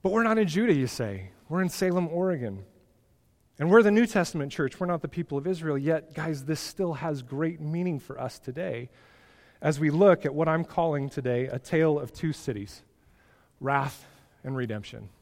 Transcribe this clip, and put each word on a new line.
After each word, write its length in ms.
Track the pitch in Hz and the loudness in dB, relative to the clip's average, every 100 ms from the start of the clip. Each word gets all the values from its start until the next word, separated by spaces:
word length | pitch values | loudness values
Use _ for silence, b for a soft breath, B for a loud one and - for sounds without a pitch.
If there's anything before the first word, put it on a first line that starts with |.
"But 120 | 185 | 0
we're 100 | 214 | 2
not 160 | 226 220 | 2 4
in 100 | 208 | 2
Judah," 260 | 156 233 | 2 4
you 120 | 156 127 | 4 2
say. 460 | - 113 98 95 - _ | -2 -4 -4 -10 -18 _
"We're 100 | 170 | -2
in 80 | 185 | -2
Salem, 400 | - 185 180 170 | 0 0 0 0
Oregon." 560 | 170 185 170 117 98 95 _ _ _ _ _ _ _ _ _ | -2 -2 -2 -4 -8 -14 _ _ _ _ _ _ _ _ _
And 120 | 151 | 6
we're 120 | 214 | 8
the 80 | 208 | 8
New 160 | 208 233 | 6 4
Testament 460 | 214 170 160 143 | 2 0 -2 -6
church. 260 | - 139 - | -2 -4 -2
We're 80 | 180 | -2
not 160 | 170 | -2
the 60 | 147 | -4
people 280 | 175 160 139 | -6 -4 -4
of 80 | |
Israel. 320 | 147 180 160 143 | -2 -4 -2 -2
Yet, 380 | 139 160 - | 0 0 -2
guys, 300 | - 156 151 | -8 -4 -4
this 160 | 135 156 | -4 -4
still 340 | - - 185 | -6 -4 -4
has 280 | 147 165 147 | -2 -4 -6
great 380 | 123 135 165 170 | -6 -4 -4 -4
meaning 380 | 151 165 180 151 | -6 -2 -2 -4
for 220 | - 131 | -6 -8
us 180 | 127 - | -8 -8
today 500 | - 131 180 120 120 b b b b b b b | -12 -8 -6 -6 -8 b b b b b b b
as 200 | 151 143 | -2 2
we 100 | 156 | 2
look 340 | 151 202 175 | 6 6 6
at 80 | 147 | 2
what 140 | 143 160 | -2 0
I'm 180 | 160 | 0
calling 440 | 165 - 165 147 139 | -2 0 0 0 -4
today 400 | 139 127 123 131 | -4 -2 -2 -2
a 100 | 127 | -6
tale 400 | - 165 160 147 | -2 2 4 2
of 140 | 127 | -2
two 200 | - 165 | -4 -4
cities, 500 | 147 - 107 101 - _ _ b b b b b _ | -4 -6 -6 -8 -14 _ _ b b b b b _
wrath 480 | 131 139 139 - - b b b | -2 0 0 -8 -20 b b b
and 120 | 131 135 | -8 -6
redemption. 520 | 123 107 101 117 104 _ | -4 -6 -10 -16 -18 _